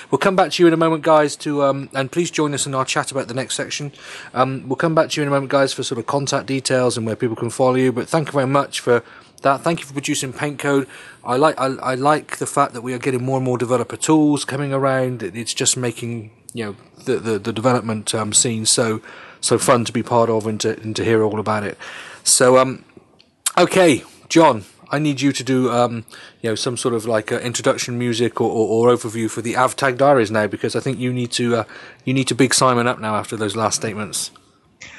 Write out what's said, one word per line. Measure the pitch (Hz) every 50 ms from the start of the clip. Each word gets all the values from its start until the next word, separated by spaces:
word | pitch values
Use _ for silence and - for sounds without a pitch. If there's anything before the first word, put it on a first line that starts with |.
| - -
We'll | - -
come | - 196 190
back | 190 180 147 -
to | - 175
you |
in | 170 165
a |
moment, | 160 165 160 160 156 139
guys, | 165 156 151 151 143 -
to, | - - 151 147 143 139
um, | 139 139 139 135 - -
and | 135 135 127
please | - 170 175 165
join | - - 151 147 143
us | 131 -
in | 143 135
our | 131 131
chat | - - 156 135 -
about | - 131 -
the | 107 117
next | 131 123 - -
section. | - 135 165 - - 147 143 - - - - - - - - -
Um, | 123 127 131 135 131 - 127
we'll | 135
come | - 170 165 160
back | 160 151 -
to | - 156
you | 147
in |
a | 143
moment, | 143 139 139 123
guys, | 143 139 135 135 -
for | - 123
sort | - 135 117
of | 113
contact | - 143 139 139 - 143 135 -
details | 117 135 135 - - 135 127 127 123 107
and | 120 110
where | 113 104
people | - 131 117 110
can | - 120 113
follow | - - 131 127 127
you. | 131 131 131
But | 117 120 -
thank | - - 165 147 -
you |
very | 139 143 131
much | 131 139 143 - - - -
for | - 127 120 117 - - - - - - _ _ -
that. | 139 139 131
Thank | - 170 170 -
you | -
for | - 135
producing | 143 135 147 143 - 143 131 120
Paint | - 151 147 143
Code. | 123 - 143 139 139 131 - - - - - - - -
I | 117 123
like, | 131 151 160 135 -
I, | 131 135 131
I | - - 127 131
like | 127 135 147 156 143 - - -
the | - 135
fact | - - 147 143 - 117
that | 120
we | 113 127 131
are |
getting | 123 127 139 127 123 123
more | 131 135
and | 131 131
more | 127 123
developer | 117 123 113 127 120 113 - 120
tools | - - - 156 156 151 147 147 135 -
coming | - 135 139 147 135 139
around. | 135 139 135 131 131 131 127 127 113
It, | 110 90 92
it's | 117 113 - -
just | - 131 - -
making, | 131 123 120 113 - 120 117 117 113 107 107 _ _ _ - -
you | 120 110
know, | 104 95 - - _ _ - -
the, | 123 120
the, | - 98 113 110
the | 98 101 117 107
development, | 117 110 131 123 120 104 117 110 107 101 - -
um, | 110 107 107 101
scene | - - 127 113 110 110
so, | - - 139 120 113 110 110 - - - - - - - -
so | - - 123 107
fun | - - 131 120 110
to | - -
be | 120
part | 110 - 120 117 113 113
of | 113 110 104
and | 110 107 104
to, | - 110 110 -
and | 110 110 104
to | - 95
hear | 110 113 110
all | 110 107 104 107
about | 98 110 107 107 104
it. | 95 - - - - - - - - - - -
So, | - - - 131 127 131
um, | 127 131 131 120 - - _ - - _ _ _ _ _ _ _ _ - - -
okay, | 180 180 - - 185 185 165 127 104 - - - - - -
John, | - 165 165 147 120 107 95 - _ _ - -
I | 143 143
need | 151 151 143 123
you | 135 139 131
to | - 123
do, | 131 131 127 127 117
um, | 117 120 120 113 117 113 - - - - - - - _
you | - 113
know, | 110
some | - - 131 120
sort | - - 131 117
of, | 113 107
like, | 117 113 107 110 -
uh, | 123 117
introduction | - 123 113 - 117 135 120 117 - 127 120 120
music | 120 120 113 110 120 113 - -
or, | 117 107
or, | 90 113 110 95 110 113 117 123
or | 120
overview | 113 - 110 104 117 113 110
for | - -
the | 110 117 95
Avtag | 123 131 123 - - 139 135 123
Diaries | 123 135 143 143 127 110 101
now, | 110 107 107
because | 101 - - - 113 -
I | 117
think | - 139 127
you | 107 127 127 127
need | 123 120 117 -
to, | - 123 117 117
uh, | 113 107 - - - - - - _ -
you | 131 131
need | 135 127 -
to | 131
big | 117 135 120 -
Simon | - 139 131 123 120 117
up | 123 123 -
now | 107 110 107
after | 104 104 - 120
those | 104 110 101 98
last | 113 110 101 -
statements. | - - 113 98 107 104 85 73 - - - - - _ _ _ _ _ _ _ - - - -